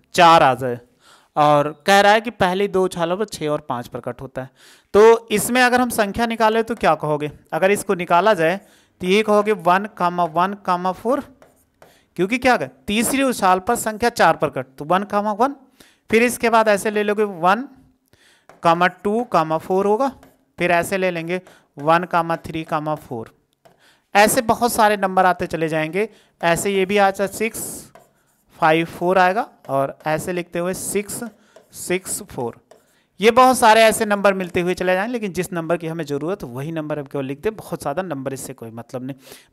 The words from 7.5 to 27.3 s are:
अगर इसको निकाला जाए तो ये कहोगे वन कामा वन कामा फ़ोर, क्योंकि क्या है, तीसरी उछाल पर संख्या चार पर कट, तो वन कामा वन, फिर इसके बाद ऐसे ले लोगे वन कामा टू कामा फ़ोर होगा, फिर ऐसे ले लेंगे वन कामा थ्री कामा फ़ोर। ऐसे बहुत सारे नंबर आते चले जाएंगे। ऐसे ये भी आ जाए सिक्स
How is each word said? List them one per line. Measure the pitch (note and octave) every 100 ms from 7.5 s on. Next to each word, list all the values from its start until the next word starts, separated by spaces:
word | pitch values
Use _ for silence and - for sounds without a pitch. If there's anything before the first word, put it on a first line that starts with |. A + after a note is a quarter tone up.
अगर | D#3 F#3+
इसको | G3+ - F#3
निकाला | F3 F3 G3
जाए | G3+ D#3+ F#3+ - _ _ _
तो | F3+
ये | G3
कहोगे | G#3+ G#3 G#3
वन | G#3 E3+ F#3 G#3 -
कामा | F3 F3+ F3
वन | D#3 F#3 G3+ -
कामा | F3+ F#3
फ़ोर, | F3+ A3+ C4 - _ _ _ _ _ - _ _ -
क्योंकि | F#3+ B3
क्या | B3+
है, | A#3 C3 - -
तीसरी | G#3 A3+ C4+
उछाल | C4+ A#3+ G3 F#3
पर | F#3 A#3+
संख्या | A3+ G#3+ A#3+
चार | A#3 F#3 D3+
पर | D3+
कट, | C#3 B2
तो | -
वन | D3 F3+
कामा | G3+ G#3 G#3
वन, | G3+ B3+ C#4+ _ _ _ _ -
फिर | A3
इसके | A#3+ A#3 A#3
बाद | A3+ A3
ऐसे | G3+ A3
ले | G#3
लोगे | G#3 G#3
वन | G#3 F#3 F3 G#3+ C#4 - _ _ _ _ _ _ _ -
कामा | E3+ E3 F3+
टू | F3+ G#3 G#3+ A#3+
कामा | F3+ D#3 D#3+
फ़ोर | - F#3 G3+
होगा, | G#3+ C4+ - - _ _ -
फिर | F3
ऐसे | F3 E3 G3
ले | F#3
लेंगे | E3+ E3 F3+ F#3 - _ -
वन | C#3+ E3 F3+
कामा | F3 E3 E3
थ्री | - D#3+
कामा | D#3+ D#3+ D3+ D3+
फ़ोर। | - A#2+ A2 _ _ _ _ _ _ _ _
ऐसे | G3+ G#3 -
बहुत | A3+ G#3 A#3+
सारे | - G#3 G#3
नंबर | G3 F#3+ F#3
आते | F3 F3
चले | E3 D#3+
जाएंगे। | D#3 D#3 F3 G#3+ _ _ _
ऐसे | E3+ E3 G3+
ये | G3 F#3
भी | G3+
आ | G3
जाए | F#3+
सिक्स | G3